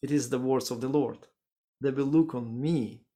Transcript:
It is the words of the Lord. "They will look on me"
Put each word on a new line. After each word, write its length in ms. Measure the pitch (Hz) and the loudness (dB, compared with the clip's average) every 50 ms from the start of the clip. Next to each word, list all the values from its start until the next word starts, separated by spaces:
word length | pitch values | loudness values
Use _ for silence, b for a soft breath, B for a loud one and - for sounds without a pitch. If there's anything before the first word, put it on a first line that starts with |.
It 100 | - 131 | -2 0
is 200 | 147 147 131 120 | 0 0 0 2
the 80 | 135 127 | -2 -2
words 320 | 127 131 131 131 127 - | 2 2 2 2 2 -2
of 100 | 127 117 | -6 -4
the 80 | 120 131 | -4 0
Lord. 400 | 135 151 143 113 - - - _ _ _ _ _ _ _ _ _ _ _ 127 | 0 2 0 0 -2 -8 -14 _ _ _ _ _ _ _ _ _ _ _ -2
"They 80 | 139 | -2
will 160 | 131 131 139 | 0 0 0
look 280 | 139 143 160 165 156 - | 2 4 4 4 4 0
on 240 | 123 120 117 113 120 | -6 -6 -6 -6 -4
me" 460 | 135 156 170 151 117 107 117 - _ _ _ | -2 0 0 0 0 -2 -6 -12 _ _ _